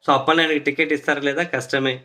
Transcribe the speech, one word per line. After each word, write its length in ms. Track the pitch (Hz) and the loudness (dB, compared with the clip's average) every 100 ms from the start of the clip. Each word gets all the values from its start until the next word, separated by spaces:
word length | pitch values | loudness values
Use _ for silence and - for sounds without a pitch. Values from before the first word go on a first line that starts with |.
| - | 2
So, 40 | |
అప్పలనాయుడికి 480 | 139 135 160 160 151 | 2 4 2 2 0
టికెట్ 340 | 143 139 156 | -2 -2 0
ఇస్తారా 280 | 147 151 143 | 0 0 -2
లేదా 220 | 143 139 | 0 -2
కష్టమే. 520 | 170 135 120 139 135 127 | -2 -4 -2 -2 -2 -4